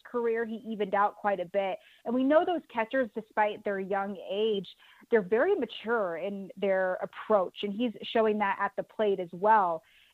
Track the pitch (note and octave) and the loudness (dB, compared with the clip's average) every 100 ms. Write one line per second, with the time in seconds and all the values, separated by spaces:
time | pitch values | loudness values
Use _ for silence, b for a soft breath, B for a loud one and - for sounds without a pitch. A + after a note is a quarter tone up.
0 | - B3 A#3 A3+ A#3 A3 G#3 A3 G3+ G3 | -8 -2 0 0 -2 -6 -8 -4 0 2
1 | G3+ - G#3 G3 F3 G3+ G3 F3+ b b | 2 0 -2 -2 -2 -2 -2 -4 b b
2 | - B3 C4 D#4 F4+ E4+ - B3 A3 C4+ | -4 0 4 4 4 0 -4 -4 -2 -2
3 | A#3+ - G#3 - G#3+ G#3+ G#3+ G3 F#3+ G3 | -2 -6 -6 -2 -2 -2 -4 -4 -2 -4
4 | G3 F#3+ F#2+ F#3+ A3 G3+ F3+ - B B | -4 -8 -8 -2 0 -2 -4 -14 B B
5 | - A3+ F3+ A3 E4 G4+ A#3 - G#3 A#3 | 0 0 2 2 2 2 -2 -6 -2 -2
6 | F#3+ E3 F#3+ G3+ F#3+ - G3 F#3+ F#3 F#3 | -2 -4 -6 -8 -10 -4 0 2 0 -2
7 | F#3+ - - G#3+ F3+ - G#3 G3+ B3 G#3 | -6 -8 2 2 2 -2 -6 -2 -4 -4
8 | G#3+ A#3 A3 G#3+ G3+ F#3+ G3+ - F#3+ - | -2 2 2 2 0 -2 -4 -4 -8 -2
9 | G#3+ G3 F3 F3 G3+ A3 F#3 E3 b b | 0 0 -4 0 4 6 4 0 b b
10 | b | b